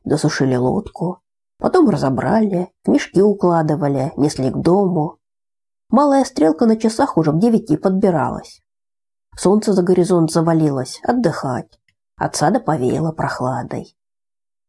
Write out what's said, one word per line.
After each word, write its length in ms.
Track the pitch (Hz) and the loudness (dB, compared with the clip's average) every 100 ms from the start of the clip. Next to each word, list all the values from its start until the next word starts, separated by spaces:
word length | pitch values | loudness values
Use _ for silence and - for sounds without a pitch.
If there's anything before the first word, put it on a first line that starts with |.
досушили 520 | - 151 151 - 131 123 | -4 -2 0 0 0 0
лодку. 640 | 127 208 - - 165 180 _ _ _ _ | 0 -2 -6 -8 -8 -8 _ _ _ _
Потом 320 | - 370 294 | 0 2 2
разобрали, 800 | 143 135 131 131 220 214 175 180 _ | 2 -2 -2 0 0 0 -2 -6 _
в 40 | - | -2
мешки 320 | - - 170 | 0 0 2
укладывали, 920 | 208 202 180 170 156 147 143 139 135 - | 2 2 2 2 0 0 -2 -2 -4 -2
несли 340 | 147 143 131 | -2 -2 -4
к 60 | 139 | -2
дому. 600 | 143 190 190 156 156 - _ _ _ _ _ _ _ | 0 2 2 0 -4 -6 _ _ _ _ _ _ _
Малая 340 | 233 285 269 | 2 4 2
стрелка 400 | 254 - 311 302 | 0 0 0 2
на 120 | 226 220 | 2 2
часах 420 | 220 220 269 - | 0 0 -2 0
уже 140 | 160 | 0
к 60 | 151 | 2
девяти 380 | 233 226 - 151 | 2 2 0 -2
подбиралась. 880 | 196 190 202 160 123 110 - - _ _ _ _ _ _ _ - | 0 0 2 0 -2 -6 -12 -20 _ _ _ _ _ _ _ -2
Солнце 360 | 180 208 220 | 2 2 2
за 100 | 185 | 2
горизонт 480 | 175 185 170 180 160 | 2 2 2 2 2
завалилось, 680 | 170 165 160 156 135 127 - | 0 0 2 2 0 -6 -6
отдыхать. 800 | - 247 220 - 139 120 - _ _ _ _ - | -4 0 -2 -2 -6 -6 -10 _ _ _ _ -6
От 200 | 147 - | -6 -2
сада 240 | 151 240 | 0 0
повеяло 520 | - 139 123 131 160 | -2 -2 -2 -2 -2
прохладой. 840 | 156 147 - 127 123 127 123 113 _ _ _ _ _ _ _ | -4 -6 -6 -6 -6 -8 -10 -12 _ _ _ _ _ _ _